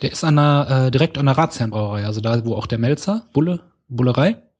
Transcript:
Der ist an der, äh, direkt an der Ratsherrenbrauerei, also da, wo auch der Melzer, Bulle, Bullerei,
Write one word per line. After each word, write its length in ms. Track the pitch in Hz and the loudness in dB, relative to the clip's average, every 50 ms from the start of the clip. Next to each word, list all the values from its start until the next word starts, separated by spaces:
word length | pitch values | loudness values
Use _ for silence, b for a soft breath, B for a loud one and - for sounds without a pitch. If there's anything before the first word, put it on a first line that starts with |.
Der 100 | - 131 | -8 -8
ist 120 | - - - | -6 -4 0
an 120 | 160 151 147 | 2 4 4
der, 480 | 147 147 143 143 143 - 135 131 131 131 | 4 4 4 2 2 2 0 2 2 2
äh, 40 | |
direkt 260 | 123 131 156 165 - 139 | 2 2 0 0 0 0
an 80 | 143 | 0
der 120 | 139 127 151 | 2 2 2
Ratsherrenbrauerei, 680 | 160 156 - - 120 110 107 107 107 101 104 104 104 | 0 0 -2 -4 -6 -4 -4 -4 -4 -4 -4 -4 -4
also 160 | 107 107 110 | -4 -6 -4
da, 240 | 107 113 117 120 110 | -2 -2 -2 0 -2
wo 100 | 117 110 | -2 -4
auch 120 | 101 - - | -4 -4 -4
der 100 | 120 113 | -4 -2
Melzer, 500 | 117 127 147 143 - 190 208 226 - _ - | 0 0 0 -2 -2 -4 -4 -4 -6 _ 0
Bulle, 260 | 139 156 175 180 170 - _ _ _ _ - | 0 0 0 0 -4 -8 _ _ _ _ -10
Bullerei, 480 | 127 120 123 127 120 131 143 196 226 - - _ _ _ | -4 0 0 2 2 2 2 2 0 -2 -8 _ _ _